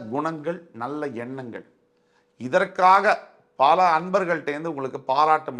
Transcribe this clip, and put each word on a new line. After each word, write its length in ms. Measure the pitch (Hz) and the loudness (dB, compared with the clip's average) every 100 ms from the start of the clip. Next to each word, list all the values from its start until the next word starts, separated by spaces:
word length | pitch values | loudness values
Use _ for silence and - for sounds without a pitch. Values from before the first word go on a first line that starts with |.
| 110 | -4
குணங்கள், 440 | 120 160 160 151 180 - 113 | -6 -4 -6 -8 -10 -14 -12
நல்ல 240 | 123 147 147 117 | -10 -8 -8 -8
எண்ணங்கள், 420 | 120 135 123 98 92 _ _ _ _ _ _ - | -10 -12 -12 -14 -16 _ _ _ _ _ _ -14
இதற்காக 760 | 120 175 180 185 185 190 202 - - _ _ - | -2 0 0 2 4 6 4 0 -4 _ _ 2
பல 200 | 135 170 180 160 | 4 6 4 2
அன்பர்கள்ட்டேருந்து 760 | 180 190 180 165 139 147 165 | 0 0 0 -2 -4 -6 -6
உங்களுக்கு 300 | 143 131 135 131 | -6 -8 -6 -2
பாராட்டு 400 | 135 156 156 151 | 2 4 2 0